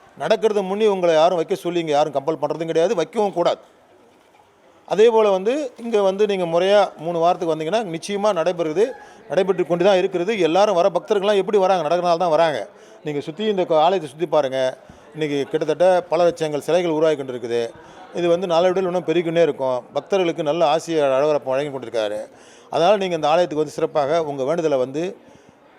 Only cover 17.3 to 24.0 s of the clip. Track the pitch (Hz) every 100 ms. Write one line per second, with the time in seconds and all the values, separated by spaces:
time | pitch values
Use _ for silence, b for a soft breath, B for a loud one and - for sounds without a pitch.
17.3 | 123 117 117 117 - B B B 190 175
18.3 | 170 185 165 185 180 185 180 156 165 165
19.3 | 165 160 139 131 123 - 143 - 196 175
20.3 | 156 156 165 160 156 170 160 143 131 151
21.3 | 147 127 131 147 135 117 113 104 104 -
22.3 | B B B B 143 170 208 190 165 147
23.3 | 170 175 151 151 - 160 151